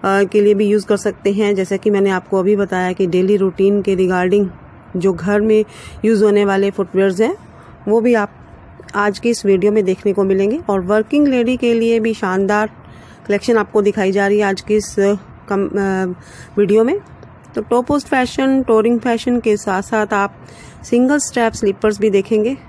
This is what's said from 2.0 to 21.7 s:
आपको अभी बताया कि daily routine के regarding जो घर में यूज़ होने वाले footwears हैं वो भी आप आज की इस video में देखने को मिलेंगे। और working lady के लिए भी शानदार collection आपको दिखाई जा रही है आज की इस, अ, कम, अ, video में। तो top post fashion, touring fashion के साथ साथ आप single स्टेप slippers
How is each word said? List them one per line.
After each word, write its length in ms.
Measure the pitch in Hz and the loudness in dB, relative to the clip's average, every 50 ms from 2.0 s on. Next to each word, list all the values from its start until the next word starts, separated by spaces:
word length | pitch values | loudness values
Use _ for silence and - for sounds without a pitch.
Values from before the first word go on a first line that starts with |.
| 196 196 | 2 0
आपको 280 | 190 185 180 - - 190 | 0 -2 -4 -2 -2 0
अभी 180 | 180 190 208 | 2 2 2
बताया 360 | 202 202 190 - 185 185 180 185 | 2 0 -2 -2 -2 -2 -2 -2
कि 140 | - 196 | -2 -2
daily 300 | 180 165 185 190 190 208 | 0 0 0 2 2 2
routine 460 | 196 196 190 180 - 190 196 202 202 190 | 2 0 -2 0 0 0 2 2 0 0
के 140 | 196 190 | -2 0
regarding 520 | 185 190 180 185 180 180 185 185 202 202 185 - - - - - - - - - | 0 0 0 0 0 0 0 0 0 0 -2 -6 -16 -20 -20 -20 -20 -20 -10 -8
जो 160 | 185 170 196 185 | -2 -2 -2 -2
घर 280 | 165 160 190 202 208 | -2 -2 -2 0 0
में 240 | 208 220 220 220 214 - - - - - - - - | 2 2 2 2 2 -2 -8 -20 -20 -18 -14 -4 0
यूज़ 200 | 214 226 202 208 | 2 2 4 4
होने 200 | 208 208 202 202 | 4 4 4 2
वाले 260 | 202 196 196 196 196 | 2 0 0 0 -2
footwears 500 | 196 - 196 180 - 190 190 196 185 175 | -2 -4 -6 -2 0 0 0 0 2 0
हैं 160 | 220 254 381 427 - - - - - - - - - - | 0 0 0 -6 -10 -20 -20 -20 -20 -20 -20 -12 -4 0
वो 120 | 208 233 | 0 2
भी 140 | 220 247 240 | 4 2 2
आप 160 | 220 202 202 - - - - - - - - - - - - - | 2 0 -4 -8 -18 -20 -20 -20 -20 -20 -20 -20 -20 -20 -10 -4
आज 240 | 202 202 208 196 - | -2 -2 -2 -2 -2
की 120 | - 233 | -2 -2
इस 160 | 233 - - | -2 0 2
video 260 | 202 196 185 180 208 208 | 2 2 4 2 2 2
में 120 | 220 202 | 2 0
देखने 280 | 180 185 - - 208 190 | 0 -2 -2 -2 -2 0
को 120 | 202 196 | 0 0
मिलेंगे। 360 | 190 190 190 196 202 233 320 349 - | 0 0 0 0 0 -2 -4 -4 -2
और 120 | 202 190 | -2 -2
working 480 | 185 180 208 214 220 - 294 294 294 285 | 0 0 0 0 0 0 0 2 2 2
lady 280 | 262 247 233 233 254 | 2 0 0 0 -2
के 180 | 247 - 240 233 | -2 0 0 0
लिए 260 | 226 226 226 233 233 | 2 2 0 0 0
भी 140 | 214 226 220 | 0 -2 -4
शानदार 560 | - - 190 185 190 196 190 208 208 214 220 - - - - - - - - - - - | -4 -4 -4 -2 -2 0 0 0 0 -2 -4 -6 -16 -20 -20 -20 -20 -20 -20 -20 -20 -6
collection 300 | - 202 202 - - 233 | -4 -4 -2 0 0 0
आपको 260 | 220 202 196 - 220 202 | 0 0 0 0 0 0
दिखाई 300 | 202 202 - 196 190 190 | 0 0 0 -2 0 0
जा 140 | 202 196 | 0 0
रही 120 | 196 208 208 | 2 2 0
है 60 | 208 | 0
आज 160 | 196 196 190 | 0 -2 -4
की 160 | - - 214 | -4 -2 -2
इस, 240 | 214 208 - - - | -2 -2 -2 -4 -2
अ, 140 | 196 202 202 196 - - - - - - | 0 0 0 -2 -6 -16 -20 -20 -10 -6
कम, 200 | 202 196 196 - | -4 -4 -4 -4
अ, 360 | - 202 196 196 190 190 190 185 180 - - - - - - - - - | -4 -4 -2 -2 -2 -2 -4 -4 -6 -10 -14 -20 -20 -20 -20 -8 -2 0
video 260 | 202 175 202 220 226 | 2 4 4 4 4
में। 160 | 247 339 415 - - - - - - - - - - - | 2 0 -4 -6 -10 -20 -20 -20 -20 -20 -20 -20 -12 -10
तो 80 | 233 214 | -10 -4
top 240 | - 233 240 247 | -2 -2 -2 0
post 200 | - 294 294 277 | 0 -2 -2 -2
fashion, 560 | - - 269 254 247 - - 269 269 269 269 254 | -2 -2 -2 -2 -2 -2 -2 0 0 0 0 0
touring 380 | - 226 220 214 226 240 233 | 2 2 2 2 2 0 0
fashion 400 | 214 247 233 233 - 254 240 240 | 0 -2 -2 -2 -2 -2 -2 0
के 160 | 226 226 208 | 0 0 -2
साथ 260 | 208 - 208 190 185 202 | -2 -2 -4 -4 -4 -4
साथ 240 | - - 214 214 208 214 | -2 -2 -2 -2 0 0
आप 220 | 202 202 196 - - - - - - - - - - - | -2 -2 -2 -4 -12 -20 -20 -20 -20 -20 -20 -20 -20 -6
single 340 | - - 240 247 254 294 294 | -2 0 2 2 2 2 0
स्टेप 340 | 277 - - 247 233 226 220 | -2 -2 -2 -2 -2 -2 -2
slippers 480 | - - 202 | -2 -2 -2